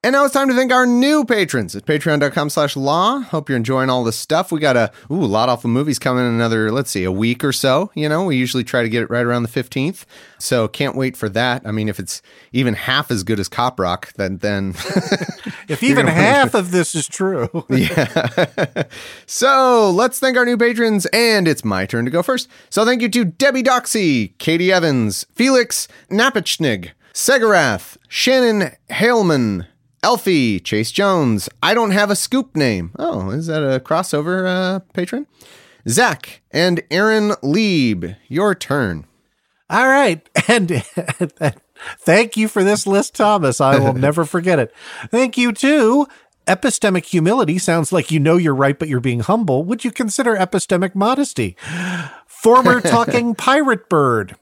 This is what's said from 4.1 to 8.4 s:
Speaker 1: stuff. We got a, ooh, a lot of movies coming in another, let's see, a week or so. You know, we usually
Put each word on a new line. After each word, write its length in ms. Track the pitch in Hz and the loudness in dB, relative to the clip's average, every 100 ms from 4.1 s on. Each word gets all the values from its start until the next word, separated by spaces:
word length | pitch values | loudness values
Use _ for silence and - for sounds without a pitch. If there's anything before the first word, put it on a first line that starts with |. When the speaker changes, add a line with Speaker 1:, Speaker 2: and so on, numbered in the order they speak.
| - | -4
Speaker 1:
stuff. 360 | - 156 185 | -2 -2 -2
We 80 | 160 | -2
got 160 | 151 123 | 2 2
a, 160 | 107 - - | 0 -4 -8
ooh, 120 | 165 | -2
a 40 | 131 | 0
lot 200 | 107 123 | 2 0
of 160 | 120 | 0
movies 360 | 120 120 147 127 | 0 -2 -2 -2
coming 260 | 139 127 123 | -2 0 0
in 80 | |
another, 380 | 117 117 113 110 | 0 0 0 0
let's 180 | 123 139 | -2 -4
see, 140 | 101 | -4
a 80 | 92 | -2
week 320 | 95 117 120 | 0 -2 0
or 80 | 147 | -2
so. 400 | 127 135 131 208 | 0 0 0 -2
You 160 | - 151 | -4 -2
know, 140 | 156 190 | -2 0
we 100 | |
usually 280 | 131 | -2